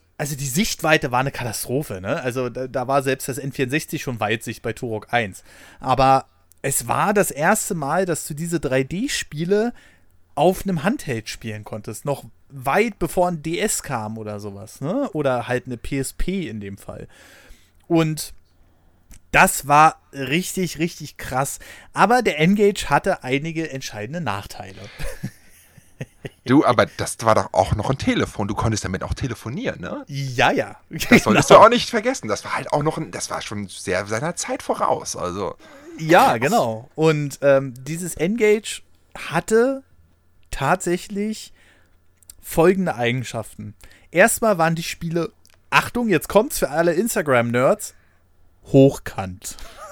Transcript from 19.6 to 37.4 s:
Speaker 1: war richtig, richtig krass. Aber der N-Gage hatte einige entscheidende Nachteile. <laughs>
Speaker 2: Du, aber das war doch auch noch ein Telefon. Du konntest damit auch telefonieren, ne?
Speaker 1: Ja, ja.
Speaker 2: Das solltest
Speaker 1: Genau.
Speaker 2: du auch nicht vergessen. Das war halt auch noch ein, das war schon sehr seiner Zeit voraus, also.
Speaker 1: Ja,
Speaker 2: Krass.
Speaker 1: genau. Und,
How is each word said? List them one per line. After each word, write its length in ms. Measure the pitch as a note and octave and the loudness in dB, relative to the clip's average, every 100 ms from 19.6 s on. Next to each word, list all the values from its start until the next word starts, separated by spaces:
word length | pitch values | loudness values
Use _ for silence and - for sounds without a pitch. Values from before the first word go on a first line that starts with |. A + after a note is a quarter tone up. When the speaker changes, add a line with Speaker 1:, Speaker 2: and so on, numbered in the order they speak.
| C3+ | 4
Speaker 1:
war 340 | D3 D#3 - _ | 6 6 4 _
richtig, 640 | C3+ C3 D#3 F3+ - F3+ C#3+ | -10 -2 -2 -2 -4 -4 -2
richtig 400 | F3 - D3 - | -4 -4 -14 -14
krass. 400 | - C3 C#3 - - - - | -6 -2 -2 -6 -14 -20 -6
Aber 280 | C#3 F#3+ B3 | 2 4 4
der 160 | G#3+ D3+ | 4 4
N-Gage 500 | E3 G#3 G3+ G3+ - | 4 6 4 2 2
hatte 340 | D3 G3 F3+ | 2 2 -2
einige 480 | C3 C#3 D#3 D#3+ D#3+ | 0 -2 -2 -6 -6
entscheidende 500 | C3+ - G#2+ G#2+ E3+ | -8 -10 -10 -10 -6
Nachteile. 600 | C#3 G2+ G2 - F#2+ F#2+ | -4 -6 -8 -14 -16 -16
<laughs> 80 | G2+ - - - - - - - _ - - - - _ - - - | -16 -8 -8 -6 -10 -12 -20 -20 _ -20 -20 -16 -16 _ -18 -8 2
Speaker 2:
Du, 200 | C3+ F3 | 4 6
aber 220 | - G2+ - | 4 2 -2
das 200 | - - | -8 0
war 120 | A2+ G#2+ | 4 4
doch 180 | F#2+ | 4
auch 220 | - G2 G#2 | 2 2 0
noch 140 | - | 0
ein 60 | C3 | -2
Telefon. 480 | - A3+ G#2+ - G#2 | -2 0 -2 -4 -4
Du 80 | G#2+ | -2
konntest 280 | A#2 A2 | -2 -2
damit 200 | - F#2 | -4 -6
auch 100 | - | -6
telefonieren, 680 | - - A2 A2 D3+ C4 - | -6 -6 -8 -10 -8 -6 -8
ne? 220 | F2 C#4+ C4 | -8 -10 -10
Speaker 1:
Ja, 440 | C#3 C#3 B2 B2+ | -8 -6 2 2
ja. 240 | C#4 - - - | 2 -2 -8 -14
Speaker 2:
Das 340 | D#3+ - A#3+ | -8 4 6
solltest 260 | - G#3 - | 6 4 8
Speaker 1:
Genau. 100 | F#3+ | 10
Speaker 2:
du 40 | G#3 | 10
auch 40 | |
nicht 200 | A#3+ - | 8 0
vergessen. 380 | A#3 A3 C4+ - | -2 -2 -4 -4
Das 160 | G2 | -6
war 120 | - - | -4 -8
halt 180 | C3+ | -4
auch 80 | D3 | -2
noch 160 | D3 - | -2 -4
ein, 140 | G#2 | -8
das 180 | - - | -10 -8
war 120 | E2 | -8
schon 240 | - G#2 G2+ | -8 -8 -10
sehr 380 | - - F#2 G2+ | -8 -4 -2 -2
seiner 280 | A2 D3+ F3 | -4 -4 -6
Zeit 280 | - C4 | -6 -6
voraus, 520 | - A3+ G#3 - - F#2 | -4 -2 0 -2 -4 -8
also. 400 | F2+ F#2 F#2 - - - - - | -6 -6 -8 -10 -18 -20 -18 -6
Speaker 1:
Ja, 320 | D#3 F3+ B3 | 4 6 6
Speaker 2:
Krass. 80 | B2 | 4
Speaker 1:
genau. 480 | C3 A3+ B2+ A2+ A#2 - | 0 0 0 -4 -8 0
Und, 420 | D#3+ D3+ C#3+ - | 2 2 -2 0